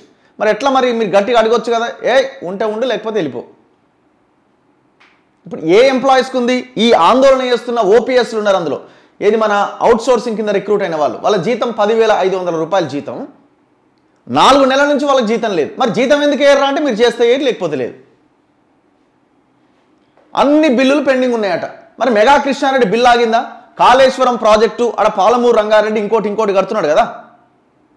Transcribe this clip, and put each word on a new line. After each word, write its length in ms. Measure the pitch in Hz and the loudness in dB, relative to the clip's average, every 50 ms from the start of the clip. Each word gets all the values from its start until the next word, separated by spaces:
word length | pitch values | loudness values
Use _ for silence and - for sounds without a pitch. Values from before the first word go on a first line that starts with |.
| - _ _ _ _ _ _ - | -20 _ _ _ _ _ _ -4
మరి 100 | 208 214 | -2 -2
ఎట్లా? 200 | 202 - 262 277 | -2 0 -2 0
మరి 220 | 262 262 247 247 | 0 0 0 0
మీరు 180 | 226 226 220 180 | 0 -2 -2 0
గట్టిగా 280 | 170 202 202 247 233 226 | 0 0 0 2 0 0
అడగొచ్చు 340 | 220 220 233 233 226 240 233 | 2 2 0 -2 -2 -2 -4
కదా, 140 | 226 233 233 - - - | -2 -4 -6 -8 -6 -4
ఏ 200 | 190 247 269 262 269 - - | 0 0 0 0 -2 -8 -12
ఉంటే 220 | 160 175 196 190 220 | -12 -10 -6 -4 -4
ఉండు 220 | 214 214 220 262 | -4 -4 -4 -4
లేకపోతే 280 | 254 214 - - 220 214 | -4 -4 -4 -6 -6 -4
వెళ్ళిపో. 300 | 208 156 - 123 113 - - _ _ _ _ _ _ _ _ _ _ _ _ _ _ _ _ _ _ _ _ _ _ _ _ _ _ _ _ _ _ _ _ _ _ _ _ _ _ _ | -4 -4 -4 -8 -10 -14 -14 _ _ _ _ _ _ _ _ _ _ _ _ _ _ _ _ _ _ _ _ _ _ _ _ _ _ _ _ _ _ _ _ _ _ _ _ _ _ _
ఇప్పుడు 140 | 175 - - | -16 -14 -8
ఏ 280 | 160 160 185 226 262 269 | -2 2 4 4 4 4
ఎంప్లాయీస్కి 480 | 262 247 262 269 262 262 247 254 - | 2 0 0 2 2 2 0 0 -4
ఉంది? 340 | 254 240 254 254 247 - - - 185 | -4 -2 -2 -2 -4 -6 -6 -4 -2
ఈ 140 | 226 233 | 2 2
ఆందోళన 500 | 226 170 165 190 233 262 269 277 262 262 | 4 4 4 4 4 4 4 4 4 2
చేస్తున్న 380 | 254 247 240 233 - 247 233 233 | 0 -2 -2 -4 -2 -4 -2 0
ఓపీఎస్లు 580 | 208 180 214 240 220 262 254 247 226 220 226 214 | 2 4 2 2 2 2 0 0 0 0 -4 -4
ఉన్నారు 180 | 208 202 190 | 0 0 0
అందులో. 240 | 185 170 147 117 - - - - _ _ _ _ - | 0 -2 -4 -6 -8 -10 -16 -20 _ _ _ _ -2
ఏది 140 | 165 208 220 | 0 0 2
మన 340 | 220 220 208 208 202 190 - - - | 2 0 0 0 -2 -2 -4 -4 -2
అవుట్‌సోర్సింగ్ 560 | 151 208 240 226 - 269 247 226 - 240 214 | 2 2 2 2 2 0 0 0 -2 -4 -6
కింద 120 | 208 214 208 | -4 -4 -2
రిక్రూట్ 340 | 202 196 202 - 208 180 | -4 -4 -2 -2 -2 -2
అయిన 140 | 190 175 160 | -2 -4 -2
వాళ్ళు, 220 | 151 143 131 - - | -2 -2 -2 -2 -2
వాళ్ళ 180 | - - 208 | -2 -2 -2
జీతం 340 | 185 151 220 247 220 262 240 | 0 -2 -2 -2 -2 -4 -4
పదివేల 460 | 226 220 208 214 233 226 226 214 202 165 | -2 -2 0 0 2 2 2 2 2 0
ఐదు 180 | 185 190 190 | 0 -2 -2
వందల 200 | 185 180 175 165 | -2 -4 -4 -4
రూపాయల 300 | 160 160 156 196 190 165 | -4 -4 -2 -2 -2 -2
జీతం, 420 | 127 143 143 - 127 120 180 277 - - _ _ _ _ _ _ _ _ _ _ _ _ _ _ _ _ _ _ - | -2 -6 -8 -10 -10 -12 -12 -14 -16 -20 _ _ _ _ _ _ _ _ _ _ _ _ _ _ _ _ _ _ -4
నాలుగు 360 | 120 147 180 240 269 285 269 | 0 2 4 4 6 4 4
నెలల 220 | 254 269 277 285 | 2 2 2 2
నుంచి 180 | 294 294 240 294 | 2 0 0 0
వాళ్ళకి 220 | 277 269 262 220 | 0 0 0 0
జీతం 300 | 202 233 226 233 214 190 | 0 -2 -2 -2 -2 -2
లేదు. 140 | 160 131 - - - | -2 -4 -4 -2 -2
మరి 120 | 262 233 | -2 -2
జీతం 320 | 160 214 262 240 294 294 | 0 0 2 2 2 2
ఎందుకు 200 | 294 294 285 240 | 2 0 0 2
వేయరా 240 | 285 277 277 277 277 | 2 2 4 2 2
అంటే 140 | 277 277 320 | 0 -2 -2
మీరు 160 | 294 277 214 | -2 -2 0
చేస్తే 300 | 202 240 233 220 247 233 | 0 0 0 2 2 2
వేయరు, 160 | 233 254 277 | 2 2 2
లేకపోతే 340 | 302 247 185 - 185 156 151 | 0 -2 -2 -4 -6 -6 -4
లేదు. 180 | 131 120 92 - - _ _ _ _ _ _ _ _ _ _ _ _ _ _ _ _ _ _ _ _ _ _ _ _ _ _ _ _ _ _ _ _ _ _ _ _ _ _ _ _ _ _ _ _ _ _ - | -4 -6 -8 -10 -14 _ _ _ _ _ _ _ _ _ _ _ _ _ _ _ _ _ _ _ _ _ _ _ _ _ _ _ _ _ _ _ _ _ _ _ _ _ _ _ _ _ _ _ _ _ _ -2
అన్ని 320 | - 233 277 294 311 311 302 | 0 2 2 4 4 2 2
బిల్లులు 360 | 233 247 262 262 285 302 262 | 2 2 2 2 2 2 0
పెండింగ్ 300 | 277 262 254 254 247 233 | 0 0 0 0 -2 -2
ఉన్నాయట. 300 | 226 208 190 165 - - - - - - _ _ - | -2 -2 -4 -4 -6 -6 -10 -14 -18 -20 _ _ -4
మరి 100 | 233 262 | -2 0
మెగా 260 | 220 208 220 269 285 | 2 2 4 4 2
కృష్ణారెడ్డి 540 | 285 - 277 240 - 294 269 269 262 240 180 | 2 2 -2 -4 -2 -2 -2 0 0 0 0
బిల్లు 180 | 214 233 247 240 | 0 2 2 2
ఆగిందా? 440 | 240 240 233 220 226 233 233 - - - - _ _ - | 2 2 2 0 0 -2 -4 -6 -12 -20 -20 _ _ 2
కాళేశ్వరం 580 | 175 214 247 269 269 254 262 254 254 247 240 | 2 4 4 4 4 2 2 0 0 -2 0
ప్రాజెక్టు 560 | 226 226 214 214 214 226 208 - - 240 220 - - | 0 2 2 2 4 2 0 0 -2 -4 -4 -2 0
ఆడ 100 | 208 214 | -2 0
పాలమూరు 480 | - 196 185 220 247 240 240 240 233 | 0 0 2 2 2 2 2 2 2
రంగారెడ్డి 440 | 214 208 214 220 214 208 214 214 226 | 2 2 2 2 2 2 0 -2 -4
ఇంకోటి 280 | 202 202 226 220 196 208 | -2 -2 -2 -2 -2 -2
ఇంకోటి 240 | 202 220 220 202 | -2 -2 -2 0
కడుతున్నాడు 340 | 190 196 185 190 202 214 165 | 0 0 -2 -2 -2 -2 0
కదా, 280 | 147 160 208 226 - - - - - _ _ _ _ _ _ _ _ _ _ _ _ _ | 0 2 0 0 0 -6 -12 -20 -20 _ _ _ _ _ _ _ _ _ _ _ _ _